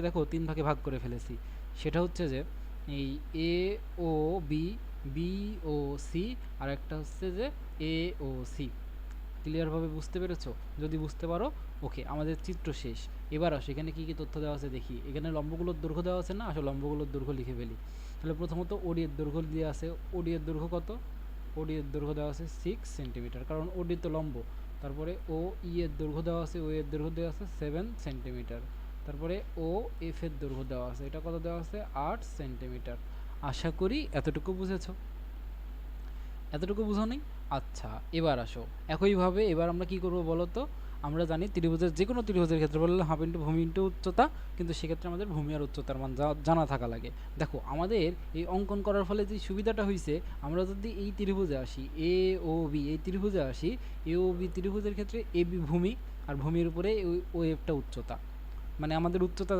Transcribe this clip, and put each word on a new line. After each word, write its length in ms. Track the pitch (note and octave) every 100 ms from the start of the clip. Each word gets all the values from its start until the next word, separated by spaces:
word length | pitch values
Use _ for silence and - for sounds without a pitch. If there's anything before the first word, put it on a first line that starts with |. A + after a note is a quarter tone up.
| E3+
দেখো 140 | E3 D3
তিন 100 | E3 D#3+
ভাগে 140 | D#3 D3
ভাগ 100 | D3+ C#3+
করে 120 | C3
ফেলেছি। 300 | A#2+ A#2+ - A#2+ - - - -
সেটা 180 | D3+ D#3+
হচ্ছে 200 | F3 F3 D#3+
যে 60 | C3 D3+ - - - - C#3+
এই 100 | C3+ C#3+ - D#3+ E3
এওবি, 1200 | F3 F#3 G#3 - - E3 D#3 D#3 F#3 D3 D3+ E3+ A3+ - - C#3 C#3
বিওসি, 1080 | F3 G3 G#3 G#3+ D#3 D3 C#3+ C#3+ - E3 G#3+ B3+ - -
আর 80 | C3+ C#3+
একটা 180 | - D#3
হচ্ছে 280 | D3 - F#3+ F3+
যে 80 | C4+ - - - D#3
এওসি। 760 | D#3+ F3 - C#3 B2+ A#2+ - C3 - - - - - - -
ক্লিয়ারভাবে 460 | D#3 D#3+ D#3+ D#3+ D#3+ D3+
বুঝতে 200 | - F3+
পেরেছো? 300 | F3+ E3 C3+ - - -
যদি 140 | D#3 D#3
বুঝতে 220 | D#3 - E3
পারো, 160 | E3+ C4+ - - - C3+
ওকে, 160 | - -
আমাদের 220 | D3 D#3 D3+ -
চিত্র 220 | F3 - C3+
শেষ। 180 | B2 A2+ - - - D3+
এবার 160 | E3+ C#3+
আসো, 100 | D3
এখানে 160 | C#3 D#3 D3+
কি 60 | D#3+
কি 60 | D3+
তথ্য 140 | D3 D#3
দেওয়া 120 | D3+ D3
আছে 120 | C#3 B2+
দেখি। 200 | - A#2+ C#3+
এখানে 180 | C#3+ D#3+ D#3
লম্বগুলোর 400 | D3 E3 F3 E3+
দৈর্ঘ্য 200 | D#3+ D#3 F3
দেওয়া 120 | F3+
আছে 100 | F3 G3
না? 40 | A3+
আসো, 100 | D#3 C#3
লম্বগুলোর 400 | C#3 D3 D3+ C#3+
দৈর্ঘ্য 200 | C#3 C3 C3
লিখে 160 | A#2+ A#2+
ফেলি। 160 | A#2 A2 - - - -
তাহলে 160 | D#3 D#3
প্রথমত 320 | E3+ E3 F3+ G3+ F3+
ওডি 140 | E3 D#3
এর 60 | C#3+
দৈর্ঘ্য 220 | D3+ D#3 D#3
দেওয়া 160 | D#3+ D#3
আছে। 140 | C#3+ E3 E3 - F3+
ওডি 140 | E3+ E3
এর 80 | D3+
দৈর্ঘ্য 200 | D#3 E3 F3
কত? 140 | E3+ A3+ - - - - - D#3
ওডি 140 | D#3 D#3
এর 80 | C#3
দৈর্ঘ্য 200 | D3 D3 D3+
দেওয়া 140 | D3
আছে 120 | D3 E3 -
সিক্স 260 | F3 - - -
সেন্টিমিটার, 460 | B2+ A#2+ A#2+ A#2+ C3
কারণ 160 | D#3 E3+ F3+
ওডি 160 | E3+ E3+
তো 60 | E3+ D#3
লম্ব। 200 | D3+ B2 A2 - - -
তারপরে 300 | C#3+ C#3+ D#3 F#3 - D#3+
ওই 360 | F3+ - F3 E3+
এর 80 | E3 D3
দৈর্ঘ্য 220 | D#3 D3+ E3
দেওয়া 140 | E3+ D3+
আছে, 120 | F3 D#3
ওই 60 | D#3
এর 80 | D3
দৈর্ঘ্য 200 | D3+ D#3+ D#3+
দেওয়া 120 | E3+
আছে 100 | - F#3+ -
সেভেন 260 | D3+ D#3 A3+ A3+
সেন্টিমিটার। 580 | D3+ C3 B2+ B2 A#2+ A#2+ - - - - -
তারপরে 300 | C#3+ E3 G3 - F3
ওএফ 560 | E3 F#3+ A#3+ - E3 D#3 E3
এর 80 | C#3
দৈর্ঘ্য 220 | C#3+ C3 B2+
দেওয়া 160 | B2+ B2
আছে, 100 | B2 C#3
এটা 100 | D#3 E3
কত 100 | E3 E3+
দেওয়া 140 | E3+
আছে? 140 | E3 G#3 - C3+ D3+
আট 100 | A3+ - -
সেন্টিমিটার। 600 | C#3 A#2+ B2+ B2 B2 A#2+ - - - - C#3+
আশা 180 | C3 E3 D3+
করি 180 | F#3+ D4 D4 C#3+
এতটুকু 300 | D3+ D3 F#3+ F#3
বুঝেছো। 320 | F#3+ F#3 F#3 F#3 - - - - - - - - - - - - - - - D3+
এতটুকু 260 | F#3 G#3 G#3+
বুঝো 160 | G#3 A3
নি? 60 | C#4 - - - C#3
আচ্ছা, 320 | - - A2 A2 - E3
এবার 180 | D#3+ B2 A#2
আসো, 180 | B2 A2+ - -
একইভাবে 480 | D#3+ G3 F#3+ F#3 F#3+ G#3+
এবার 140 | D#3+ E3+
আমরা 120 | E3+ F3
কি 60 | F#3
করবো 180 | F3 F3+ E3
বলো 140 | E3 E3+ A#3
তো? 60 | D4 - - - D3
আমরা 160 | D#3 D#3+
জানি 140 | D#3+ G#3 F3+
ত্রিভুজের, 360 | E3 D#3+ F3 D#3
যে 60 | G3+
কোনো 120 | B3 G#3+
ত্রিভুজের 320 | F3+ E3 E3
ক্ষেত্রে 180 | D3+ D#3
বললে 200 | E3+ F#3 D#3
হাফ 100 | D#3 E3
into 140 | E3+ D3+
ভূমি 160 | D#3+ E3
into 160 | F#3+ F#3+
উচ্চতা, 360 | - F#3+ F#3 D4+ - - -
কিন্তু 160 | E3+ D#3
সেক্ষেত্রে 280 | D#3+ D#3+ F3+
আমাদের 160 | F3 G#3 D#3
ভূমি 160 | D3 D3+
আর 40 | C#3
উচ্চতার 300 | - - C3
মান 100 | C3+ B2+
জা-, 180 | D3 D3 D3
জানা 160 | E3 C#3+
থাকা 160 | C3+ A#2
লাগে। 160 | A2+ A#2 - - -
দেখো, 180 | D3+ C3+ -
আমাদের 340 | D3+ F3+ A3+ D#3+ F3 - D#3+
এই 60 | E3+ F#3
অঙ্কন 240 | G3 G3+ G3
করার 180 | G3+ F3+
ফলে 120 | G#3 G3
যে 60 | G#3+ -
সুবিধাটা 360 | F#3+ G#3+ A3 G3+
হইছে, 240 | F#3+ D#3 D3+ - - C#3+
আমরা 160 | F3 F#3
যদি 180 | G3 A3 G3+
এই 60 | G3+ G3+
ত্রিভুজে 400 | G3 F#3+ F3 C3+ B2+
আসি, 180 | - C3 E3 E3
এওবি, 720 | F#3 F#3 F#3 E3 E3 D#3 D3+ C#3+
এই 60 | D#3+ F#3+
ত্রিভুজে 360 | F#3+ G#3 F#3+ C3
আসি, 180 | A#2+ E3 B3+ - - D#3
এওবি 320 | F3 F#3 F3 F#3 F#3
ত্রিভুজের 380 | F#3+ G#3 G#3 G3+
ক্ষেত্রে 220 | G#3 A#3 - F3
এবি 180 | F3 F3+ D3
ভূমি 220 | F3 F3+ B3+ - - -
আর 80 | C#3+
ভূমির 240 | D3 E3+ E3
উপরে 180 | E3 G3 A3 F3
ওই, 80 | F3 - E3+
ওএফটা 360 | D#3+ D3+ - D3
উচ্চতা, 360 | - A#2+ - - - - - - - -
মানে 120 | D3+ D#3+
আমাদের 220 | E3+ F3+ F3+
উচ্চতা 260 | - F#3